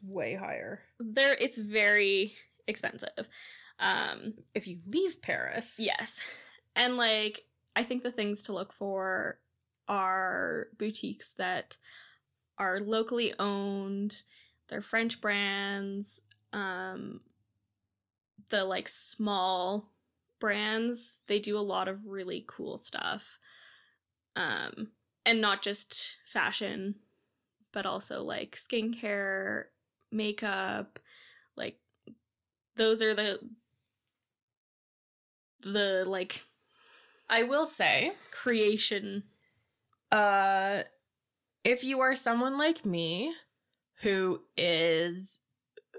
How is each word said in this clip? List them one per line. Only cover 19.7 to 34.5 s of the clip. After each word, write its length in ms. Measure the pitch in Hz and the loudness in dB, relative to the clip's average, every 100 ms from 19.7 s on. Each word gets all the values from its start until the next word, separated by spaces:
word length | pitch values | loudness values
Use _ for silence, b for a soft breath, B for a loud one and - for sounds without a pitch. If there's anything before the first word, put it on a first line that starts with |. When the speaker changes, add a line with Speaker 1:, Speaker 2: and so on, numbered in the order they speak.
| 208 - _ _ _ _ _ | -2 -6 _ _ _ _ _
Speaker 2:
brands, 840 | 214 208 214 220 233 240 - - - | -2 0 0 0 0 0 -2 -4 -2
they 120 | 208 | 0
do 180 | 208 208 | 0 -2
a 20 | |
lot 280 | 202 185 190 | 0 0 -2
of 180 | 196 214 | -4 -8
really 360 | 196 180 170 - | -10 -6 -8 -8
cool 320 | - - - | -10 -10 -6
stuff. 600 | - - - 214 - - b b b b b b _ _ _ - | -6 -4 -4 -6 -10 -20 b b b b b b _ _ _ -4
Um, 560 | 160 90 - - 220 _ _ _ - | -2 -2 -4 -8 -12 _ _ _ 2
and 140 | 226 | 4
not 220 | 208 196 | 4 2
just 560 | 202 208 - - - - | -2 -4 0 2 2 -2
fashion, 760 | - 208 156 - 202 - 196 202 _ _ _ _ _ _ _ | -6 -2 0 0 -2 -4 -4 -6 _ _ _ _ _ _ _
but 120 | 208 190 | -6 -4
also, 360 | 202 - - | -4 -4 -4
like, 300 | - - - - | -4 -6 -6 -6
skincare, 1080 | - 233 220 233 214 202 196 190 196 - - _ _ _ _ | -2 -2 -2 -4 -4 -2 -2 -2 -2 -4 -6 _ _ _ _
makeup, 880 | 214 214 208 208 196 190 208 208 - B B B B B - | -2 -2 -2 -2 -2 -2 -4 -6 -14 B B B B B -8
like, 240 | - - _ _ - - _ _ _ _ _ - | -8 -8 _ _ -20 -20 _ _ _ _ _ 2
those 260 | 220 220 | 4 4
are 100 | 220 | 4
the, 240 | 208 214 - - - _ _ _ _ _ _ _ _ _ | 2 0 -2 -8 -20 _ _ _ _ _ _ _ _ _